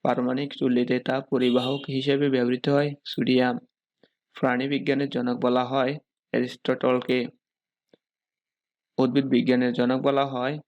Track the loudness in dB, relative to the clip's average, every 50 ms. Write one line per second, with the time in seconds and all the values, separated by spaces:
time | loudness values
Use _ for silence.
0 | 0 0 0 0 0 -2 -2 -2 -4 -6 -4 -2 0 2 2 2 2 0 0 -2
1 | 0 -2 -4 -4 -2 _ 0 2 2 2 2 2 0 0 -4 -4 -6 -6 -6 -2
2 | 0 0 0 2 2 2 2 2 2 0 0 -2 0 0 2 2 0 0 -4 -8
3 | _ -10 -6 -4 0 2 2 4 2 2 0 -4 -10 _ _ _ _ _ _ _
4 | _ _ _ _ _ _ _ -2 0 0 0 0 0 -2 -2 -2 0 0 0 0
5 | -2 -2 -4 -4 -2 -2 -2 0 0 2 2 2 0 0 0 0 0 0 -2 -6
6 | _ _ _ _ _ _ -2 -2 -2 -2 -6 -6 _ -2 -2 2 2 2 2 2
7 | 0 0 -2 -2 -2 -4 _ _ _ _ _ _ _ _ _ _ _ _ _ _
8 | _ _ _ _ _ _ _ _ _ _ _ _ _ _ _ _ _ _ _ 0
9 | 0 2 2 0 0 2 2 2 4 4 2 2 2 0 0 0 0 0 0 0
10 | 0 0 2 2 0 -2 -4 -4 -4 -4 -6 -8 -12